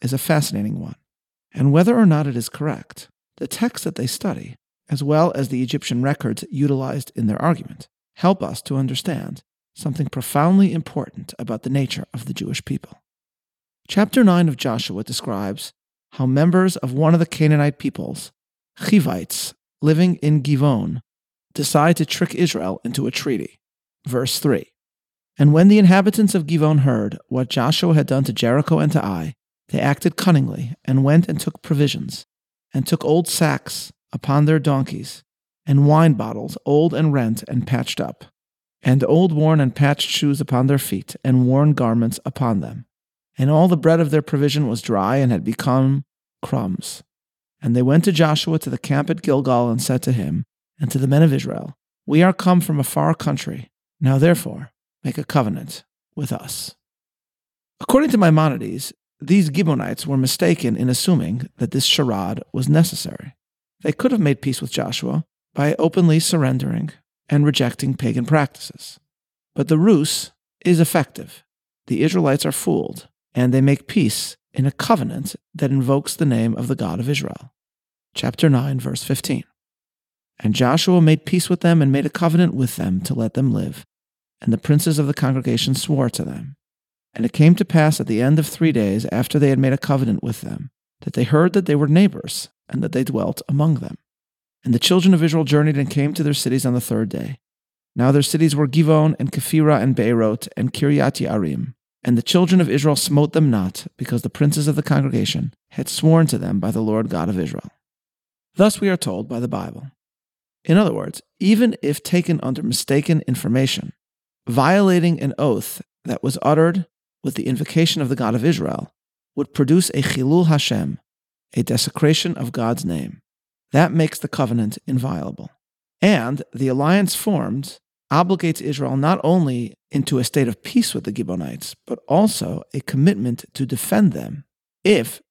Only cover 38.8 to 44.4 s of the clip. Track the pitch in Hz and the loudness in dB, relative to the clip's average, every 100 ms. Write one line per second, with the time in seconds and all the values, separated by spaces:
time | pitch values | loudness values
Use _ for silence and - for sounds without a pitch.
38.8 | 135 131 127 156 185 151 156 156 131 - | 2 2 4 4 4 2 2 4 2 2
39.8 | 143 147 - - 147 139 - 123 135 139 | 0 0 -4 -2 -2 -2 -2 0 2 0
40.8 | - 95 - - 135 127 123 131 151 135 | -2 -8 -10 -6 0 2 4 4 2 2
41.8 | 120 113 113 - - - 120 101 58 - | 0 0 -2 -4 -10 -4 -2 -2 -6 -12
42.8 | - _ _ _ _ - 135 156 180 170 | -18 _ _ _ _ -2 2 4 4 4
43.8 | 160 165 151 151 - 143 | 2 2 2 0 0 0